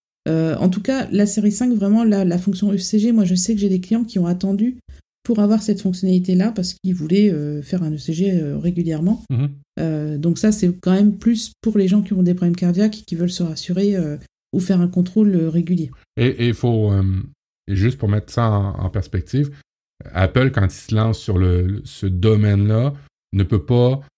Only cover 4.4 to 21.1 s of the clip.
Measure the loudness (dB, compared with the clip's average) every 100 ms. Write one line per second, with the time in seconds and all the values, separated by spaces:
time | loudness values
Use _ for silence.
4.4 | -2 0 -2 -4 -16 -20 _ _ -2 0
5.4 | 2 2 0 -2 -2 -2 2 2 2 0
6.4 | 0 -2 -6 -6 -4 -4 0 4 4 2
7.4 | -4 -8 -6 -4 -4 -4 -6 -2 0 0
8.4 | -2 -4 -4 -2 -4 -2 0 -2 -2 -2
9.4 | -2 -6 _ -6 -4 -4 -6 -2 -2 0
10.4 | 0 2 0 0 0 4 4 2 -2 -2
11.4 | -4 -6 -2 0 2 2 0 0 2 2
12.4 | 0 0 0 2 0 -2 -10 -4 -4 -2
13.4 | -6 -6 -6 -2 0 0 -4 -8 -14 _
14.4 | _ -4 0 2 2 0 0 2 2 2
15.4 | 0 0 0 -2 -4 -10 _ 0 0 2
16.4 | 0 0 0 2 2 2 0 -2 -6 -16
17.4 | _ _ -6 0 0 0 0 -2 -2 -2
18.4 | 0 2 -2 -4 -4 -4 -4 -6 -4 -4
19.4 | -4 -6 _ _ _ _ -8 -2 0 2
20.4 | 2 2 0 -2 -2 0 0